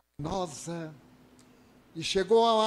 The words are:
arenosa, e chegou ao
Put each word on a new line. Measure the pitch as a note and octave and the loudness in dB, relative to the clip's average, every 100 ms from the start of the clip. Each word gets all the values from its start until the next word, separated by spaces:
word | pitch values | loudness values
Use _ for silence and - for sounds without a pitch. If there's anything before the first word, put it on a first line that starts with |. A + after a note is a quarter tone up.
| - - | -16 -10
arenosa, | D3 F#3+ F3+ C3+ - E3+ D#3+ D3 - - _ - - _ _ _ _ | -6 -4 -6 -8 -10 -10 -10 -14 -20 -20 _ -20 -20 _ _ _ _
e | D#3+ | -10
chegou | D#3+ G3 F#3 A3+ A#3 | -4 -2 2 4 6
ao | A3 | 4